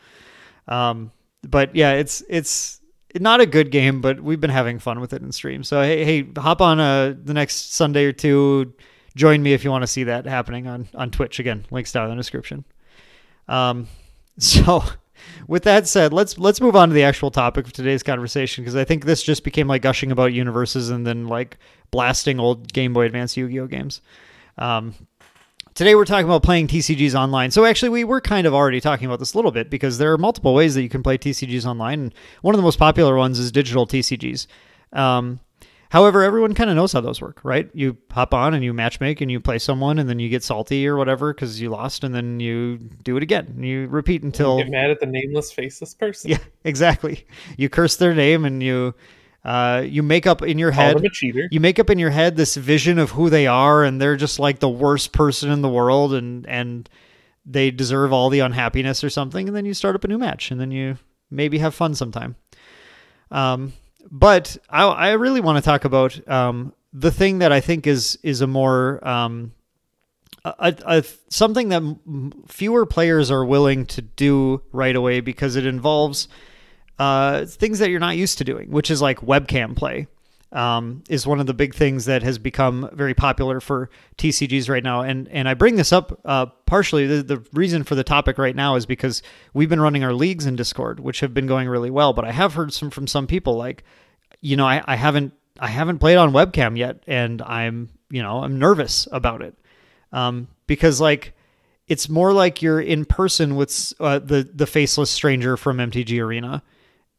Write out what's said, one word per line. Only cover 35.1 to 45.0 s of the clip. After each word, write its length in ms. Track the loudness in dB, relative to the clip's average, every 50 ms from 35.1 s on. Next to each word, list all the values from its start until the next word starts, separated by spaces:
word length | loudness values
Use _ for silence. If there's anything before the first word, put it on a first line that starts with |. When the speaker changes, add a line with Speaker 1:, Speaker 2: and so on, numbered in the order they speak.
| 2 0 -2 -4 -8 -10 -14 _ _ _ -20 _ _ _ _ _
Speaker 1:
however, 320 | 6 6 6 8 6 6
everyone 300 | 4 4 4 2 0 0
kinda 220 | 2 0 2 2 4
knows 180 | 2 2 2
how 80 | 0 -2
those 220 | -2 -2 -8 -8
work, 180 | -12 -14 -16 -10
right? 280 | -6 -2 -2 -2 -2 -4
You 240 | -6 -4 -4 -4 -4 -6 _ _
hop 240 | -4 -4 -2 0 0
on 180 | 0 2 2
and 100 | 0 0
you 120 | -2 -2 -2
matchmake 480 | -2 -2 -4 -4 -4 -4 -4 -4 -4
and 80 | -4 -4
you 100 | -4 -4
play 180 | -4 -4 -4 -2
someone, 400 | -2 -4 -2 -2 0 0 0 0
and 120 | 0 -2
then 80 | -2 -4
you 100 | -2 -2
get 140 | -4 -4
salty 440 | -4 -4 -6 -6 -4 -2 -2 -2 0
or 100 | 0 0
whatever 360 | 0 0 0 0 -2 -2 -4
'cause 260 | -4 -6 -8 -8 -8 -8
you 120 | -6 -6
lost, 340 | -6 -6 -6 -8 -8 -6 -8
and 100 | -6 -6
then 240 | -6 -6 -6 -6 -6
you 360 | -6 -4 -4 -4 -4 -4 -6 -8 -12 -18 -20 -12
do 140 | -6 -4 -4
it 60 | -2
again. 240 | -2 -2 -2 -2 -2
And 180 | -8 -12 -10 -8
you 220 | -6 -6 -6 -6
repeat 360 | -4 -4 -2 0 0 -2 -2
until 360 | -4 -6 -2 0 2 2 2 2
Speaker 2:
You 60 | 0
get 80 | -2
mad 180 | -2 0 0 0
at 100 | 0 -2